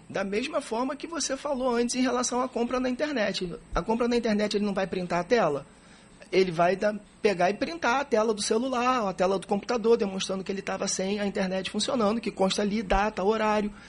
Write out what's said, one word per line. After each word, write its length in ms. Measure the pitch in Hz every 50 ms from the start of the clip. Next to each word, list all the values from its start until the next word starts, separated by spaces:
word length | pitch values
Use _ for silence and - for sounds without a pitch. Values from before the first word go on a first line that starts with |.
| - -
Da 140 | - 185
mesma 380 | 196 196 196 214 254 294 302 302
forma 340 | 269 - 226 226 254 269 294
que 140 | 269 - 320
você 280 | 330 302 - - 269
falou 380 | 269 - 285 285 247 254 262 233
antes 220 | 233 240 240 240
em 40 | 247
relação 400 | 254 262 240 247 247 - 247 247
à 80 | 254 254
compra 300 | - 233 240 240 254 254
na 100 | 254 254
internet. 640 | 254 247 302 302 294 240 202 202 185 - 190 175 160 - - - -
A 80 | -
compra 240 | 175 - 233 233 247
na 100 | 240 240
internet, 400 | 240 226 226 208 208 208 208 -
ele 80 | 202 208
não 80 | 208
vai 140 | 196 196 190
printar 320 | 180 - 185 180 175 180 175
a 60 | 175
tela? 420 | 175 247 233 196 156 147 135 139 - - - - - - - - - - - - -
Ele 220 | - 185 190 185
vai 240 | 165 160 170 175 196
dar, 180 | 190 214 208 208 202 - - - -
pegar 300 | - 208 196 170 175 185
e 40 | 208
printar 460 | - 285 - 330 339 - 247 240 269
a 40 | 285
tela 280 | - - 214 220 233
do 80 | 214 202
celular, 680 | - - 220 226 254 269 254 240 240 254 254 254 214 190
a 40 |
tela 240 | 180 - 185 185 196
do 120 | 185 - -
computador, 480 | 208 196 - - 240 240 202 226 233
demonstrando 480 | 214 214 190 190 190 - - 190 190 185
que 80 | -
ele 100 | 196 196
tava 240 | 196 - 190 190 202
sem 320 | 196 - - 190 190 208 208
a 80 | 208
internet 440 | 202 196 208 190 185 185 190 185 -
funcionando, 500 | - 214 214 - - 247 214 196 226 233
que 100 | - 208
consta 320 | - - 190 190 - -
ali 220 | 208 202 196 220 220
data, 400 | 180 202 190 202 214 214 - 185
horário. 480 | 196 220 220 214 214 208 214 202 208 - - -